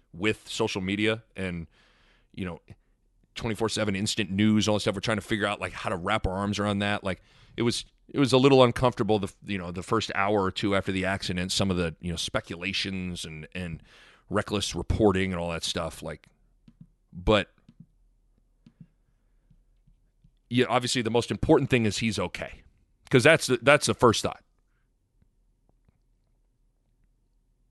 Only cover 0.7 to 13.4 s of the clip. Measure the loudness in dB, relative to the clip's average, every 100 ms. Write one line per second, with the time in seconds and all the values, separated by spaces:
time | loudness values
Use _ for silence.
0.7 | -2 -4 -2 -2 -2 -8 -10 -8 -8 -12
1.7 | _ _ _ _ _ _ -10 -10 -10 -18
2.7 | -20 _ _ _ _ _ -8 -6 -2 -2
3.7 | 0 -2 -2 -2 -2 -2 2 4 4 4
4.7 | 2 0 -2 -2 -4 -2 -2 -2 -2 -6
5.7 | -6 -6 -4 -2 -2 -2 -2 -2 -2 0
6.7 | 0 -2 -2 -4 -8 _ _ -12 -4 -2
7.7 | -2 -8 _ -8 -2 2 6 8 8 6
8.7 | 4 0 0 0 0 -2 -10 -8 -8 -6
9.7 | -10 -4 -2 -2 -2 0 2 0 -2 0
10.7 | 0 0 -2 -2 -4 -4 -4 -4 -2 0
11.7 | 0 -2 -4 -8 -6 -6 -6 -8 -8 -6
12.7 | -6 -6 -6 -8 -10 -12 -14